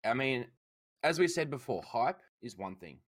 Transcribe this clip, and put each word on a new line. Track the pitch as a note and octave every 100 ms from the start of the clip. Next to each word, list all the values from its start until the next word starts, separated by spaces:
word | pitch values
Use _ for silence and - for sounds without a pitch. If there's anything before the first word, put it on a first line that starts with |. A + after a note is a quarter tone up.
| A2
I |
mean, | B2 C3+ B2+ A#2+ _ _ _ _ _
as | D3+ E3
we | F3+
said | E3+ D3+
before, | C3+ - F#2+
hype | - A2+ C3 F#3 _ _
is | A#2+ F#2
one | F#2+ F#2+
thing. | E2+ - _